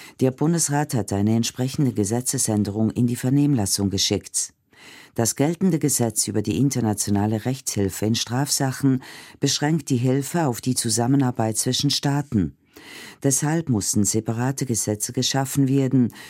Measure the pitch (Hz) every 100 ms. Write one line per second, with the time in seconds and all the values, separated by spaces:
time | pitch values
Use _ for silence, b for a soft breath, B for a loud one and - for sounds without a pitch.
0 | B - 131 131 151 170 147 143 147 117
1 | 98 98 104 113 117 - 127 - 131 104
2 | 101 120 123 127 - 104 101 104 110 -
3 | 120 120 127 143 143 131 98 - 98 92
4 | - 101 - - - _ _ B B B
5 | B - 113 - 147 175 190 156 147 -
6 | 117 - - 107 104 92 139 131 113 101
7 | - 101 107 110 123 131 - 107 98 -
8 | 107 117 - 123 143 - 135 - 139 131
9 | B B B B 139 - 147 160 - 123
10 | 127 135 139 175 147 113 131 123 117 107
11 | 120 139 127 120 110 104 131 127 143 -
12 | 143 143 143 110 78 - B B B B
13 | B B 139 135 151 165 160 107 - 110
14 | 98 110 113 113 127 135 127 110 - 104
15 | - 127 123 135 135 143 131 139 131 131
16 | 113 B